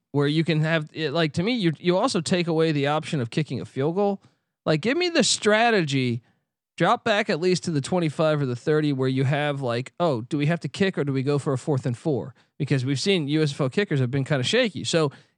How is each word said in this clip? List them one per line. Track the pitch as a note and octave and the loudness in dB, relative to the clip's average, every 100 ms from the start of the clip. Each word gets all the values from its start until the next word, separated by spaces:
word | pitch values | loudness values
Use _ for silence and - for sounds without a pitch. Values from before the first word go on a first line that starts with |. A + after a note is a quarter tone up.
| _ | _
where | C#3 C#3+ | 0 2
you | D#3+ | 2
can | D#3+ D#3 | 2 0
have | D#3 E3 D3+ | 2 0 -2
it, | - D#3 | -6 -4
like, | D#3+ D#3+ | 0 0
to | E3+ | 0
me, | G3+ | -2
you, | B3 E3+ C#3+ | 0 0 0
you | F3 F3+ | 0 2
also | B3+ F#3+ | 0 0
take | - F3+ E3+ | 0 0 0
away | D#3+ D#3+ | 0 2
the | C#3+ C#3 | 2 0
option | D3+ - D#3 | -2 -2 -4
of | A#2 | -2
kicking | - - A#2+ | -2 -4 -6
a | |
field | F2 B2+ D3 | -8 -4 -2
goal. | F3+ G3+ G3 _ _ _ _ - | 0 0 -2 _ _ _ _ -2
Like, | D#3 | 0
give | G#3+ E4 | 2 0
me | F4+ | 2
the | E4 | 2
strategy, | G3+ - G#3 G#3+ A#3+ G#3+ D3+ C3+ B2 A#2 - _ _ _ _ - | 2 2 2 4 4 2 0 0 0 -4 -8 _ _ _ _ 0
drop | F3 A#3+ | 2 2
back | A#3 G#3 A3 | 2 0 0
at | D#3 | 0
least | F#3 F3 | 2 0
to | F3+ | 0
the | D3 | -2
twenty-five | C3 F#3 D#3+ D3+ D#3 D3 | 0 0 0 2 2 2
or | C3+ | -2
the | A#2+ | -2
thirty | D#3+ D3+ D3 | 0 2 2
where | C3 C3 | 0 0
you | C3 | 2
have, | C3 D3 D3 C#3 | 2 0 0 -2
like, | B2+ A#2+ B2+ - | -2 -4 -6 -2
oh, | E3+ A#2+ | 0 0
do | A#2+ D3 | -2 -2
we | D3 | 0
have | F3 | -2
to | D3 | -6
kick | - F#3+ - | -2 -2 0
or | |
do | C#3+ | -2
we | C3+ | -2
go | C3 C#3+ | 0 0
for | D3+ | -2
a | C3 | -4
fourth | - C3 B2+ | -2 -2 -2
and | A2+ | -4
four? | E3 B2 D2+ - _ - | -4 -4 -6 -14 _ -8
Because | C#3+ C#3 | -2 0
we've | C3 C3+ | 0 -2
seen | G3+ F#3 C#3+ | 0 0 0
U | D#3 | 0
S | D3+ | 0
F | C#3+ | 0
L | C3 | -2
kickers | - G#3 C#3+ | 0 0 0
have | B2 | 0
been | C#3 | -2
kinda | B2+ C#3+ | -2 -2
shaky. | A#2+ A#3 A#3 G#2 | 0 0 0 -2
So | A2+ E3 D3 - _ | -2 0 0 -4 _